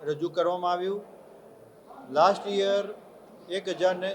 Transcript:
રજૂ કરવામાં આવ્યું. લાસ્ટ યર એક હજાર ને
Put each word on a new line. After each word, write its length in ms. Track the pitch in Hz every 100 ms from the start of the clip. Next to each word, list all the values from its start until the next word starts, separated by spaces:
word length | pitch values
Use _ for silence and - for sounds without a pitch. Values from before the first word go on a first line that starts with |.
રજૂ 260 | 147 147 170
કરવામાં 420 | 180 170 180 175
આવ્યું. 300 | 175 190 202 - - - - - - - - - - -
લાસ્ટ 380 | 135 175 196 202
યર 480 | 202 196 196 202 214 - - - - -
એક 180 | 185 190
હજાર 280 | 160 180 180
ને 120 | 190